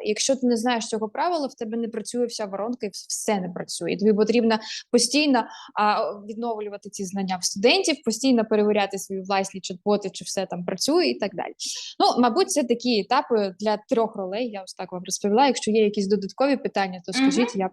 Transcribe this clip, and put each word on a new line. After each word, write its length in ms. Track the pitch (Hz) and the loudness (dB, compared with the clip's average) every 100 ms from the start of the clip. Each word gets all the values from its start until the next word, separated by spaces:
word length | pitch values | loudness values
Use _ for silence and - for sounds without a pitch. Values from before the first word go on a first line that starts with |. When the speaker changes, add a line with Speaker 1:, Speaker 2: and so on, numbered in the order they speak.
Speaker 1:
Якщо 320 | 185 214 - 269 | -4 -2 0 2
ти 120 | 247 | 2
не 100 | 233 | 2
знаєш 300 | 233 240 220 | 2 0 -2
цього 220 | 220 214 | -4 -4
правила, 380 | 269 330 339 277 | -2 -2 0 -4
в 60 | - | -6
тебе 220 | 220 233 | -8 -4
не 100 | 226 | -6
працює 380 | 226 202 240 233 | -6 -6 -4 -4
вся 200 | 233 208 | -4 -8
воронка 400 | 196 220 247 208 | -6 -6 -6 -8
і 40 | |
вс-, 160 | - - | -10 -10
все 300 | - - 208 | -6 -2 -2
не 100 | 180 | -2
працює. 420 | 175 165 - 170 | -8 -10 -6 -4
І 60 | 175 | 2
тобі 160 | 202 | 4
потрібно 460 | 202 214 233 226 220 - - - | 4 4 4 4 0 -2 -12 0
постійно, 520 | 240 240 285 302 247 - - - - | 2 2 2 4 2 0 -8 -10 0
а, 360 | 208 208 190 | 2 2 -2
відновлювати 800 | 202 208 214 233 214 208 202 202 | -6 -12 -8 -6 -6 -8 -12 -14
ці 160 | - 190 | -10 -6
знання 320 | 196 190 185 | -4 -4 -2
в 40 | - | -2
студентів, 500 | 196 233 370 370 294 - | 2 4 4 4 0 -2
постійно 400 | 220 269 240 220 | 0 4 4 4
перевіряти 520 | 214 208 208 196 196 | 2 4 2 0 -4
свої 240 | - 190 | -8 -8
власні 400 | 185 196 196 196 | -2 -2 -2 -6
чат-боти, 480 | - 185 208 208 202 | -10 -6 0 0 0
чи 140 | - 175 | -8 -6
все 200 | - 185 | -6 -4
там 200 | 175 180 | -4 -4
працює 400 | 190 - 330 294 | -2 0 2 2
і 120 | 240 | 0
так 160 | 202 175 | -4 -6
далі. 180 | - - - - - - | -8 -8 -10 -10 -12 0
Ну, 220 | 392 262 | 2 4
мабуть, 300 | 247 226 381 | 4 4 2
це 120 | 294 | 0
такі 360 | 254 233 247 220 | 0 0 2 0
етапи 560 | 190 254 285 226 196 185 | 2 0 2 0 0 -2
для 180 | 214 208 - | -2 -2 0
трьох 260 | 247 220 220 | 0 0 -2
ролей, 340 | 185 202 247 | -6 -4 -6
я 140 | 202 | -6
ось 100 | 190 | -12
так 180 | - 185 | -12 -10
вам 100 | 180 185 | -8 -8
розповіла. 420 | - 208 214 269 | -4 2 4 4
Якщо 240 | 240 - | 2 2
є 120 | 220 | 4
якісь 240 | 208 208 196 | 4 2 0
додаткові 500 | 202 196 - 269 269 | 0 -2 -2 0 0
питання, 440 | 202 208 190 180 185 | 0 -2 -2 -4 -6
то 140 | 240 | 2
Speaker 2:
Мгм. 120 | 269 | 2
Speaker 1:
скажіть, 240 | 226 240 202 | 4 0 0
я 140 | 185 | -4